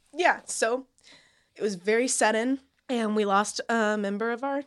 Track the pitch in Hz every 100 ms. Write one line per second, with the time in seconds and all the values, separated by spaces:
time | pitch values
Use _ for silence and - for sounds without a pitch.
0 | _ 294 339 - - - 226 254 - _
1 | - - _ _ _ - 214 180 190 226
2 | 254 - 220 220 247 269 _ _ - 240
3 | 220 214 202 196 208 - - 233 214 214
4 | 202 202 233 233 277 277